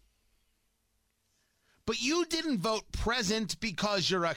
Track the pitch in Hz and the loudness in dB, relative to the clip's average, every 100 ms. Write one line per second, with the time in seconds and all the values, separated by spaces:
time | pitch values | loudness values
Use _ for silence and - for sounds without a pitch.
0 | _ _ _ _ _ _ _ _ _ _ | _ _ _ _ _ _ _ _ _ _
1 | _ _ _ _ _ _ _ _ - 226 | _ _ _ _ _ _ _ _ -6 -2
2 | 247 339 339 330 320 226 226 214 - - | 0 0 0 -2 0 0 0 0 -2 -2
3 | 214 247 190 220 202 - 226 170 208 202 | 0 0 0 0 -2 -4 -4 -2 0 2
4 | 147 185 170 | 2 2 0